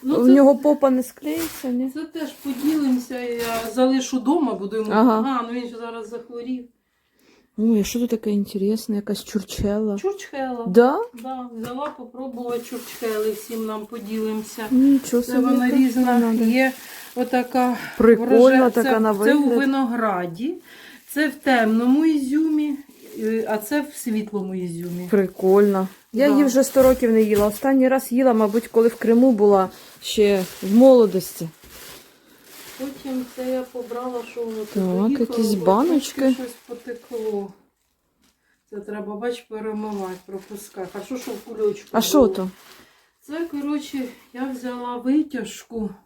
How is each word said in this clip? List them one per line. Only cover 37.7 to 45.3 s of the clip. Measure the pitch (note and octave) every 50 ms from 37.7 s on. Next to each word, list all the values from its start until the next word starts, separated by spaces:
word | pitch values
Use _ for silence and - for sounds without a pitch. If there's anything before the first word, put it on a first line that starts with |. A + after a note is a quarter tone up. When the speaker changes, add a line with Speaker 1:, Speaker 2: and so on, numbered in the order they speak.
| _ _ _ _ _ _ _ _ _ _ _ _ _ _ _ _ _ _ _ _
Speaker 1:
Це | G#3 G#3
треба, | G3+ - G#3+ G#3 G3 G3 G#3+
бач, | G#3 A#3 A#3+ A#3+ A#3+
перемивати, | - _ A3 G#3+ G#3+ A3 G#3+ G#3+ G#3+ G#3+ G#3 G3+ F#3+ F#3 F#3 F#3 _
пропускати. | - G3 F#3+ F#3+ - G#3+ G3+ - - _ G3 F#3 F#3
Хорошо, | - G#3 G3+ - C4+
що | A#3+ - -
в | A3 G3
кульочку | - - A3+ A3 G#3+ G#3 G3 - - _
Speaker 2:
А | - A#3
що | A3 - - D4
Speaker 1:
було. | B3+ G#3
Speaker 2:
то? | F#3+ F#3+ F#3 F#3 - _ - - - - - _ _ _ _ _ _ _
Speaker 1:
Це, | _ - D4 D#4+ E4+ E4
коротше, | D4 C#4+ C#4 D4 D4 D4 - - - C4+ B3 G#3+ - - _ _
я | _ B3 C4 C4+
взяла | C4 B3 B3 B3+ B3 A#3+ A#3+ A#3+ A#3+
витяжку | A#3 A#3+ B3+ C4+ D4+ D4 -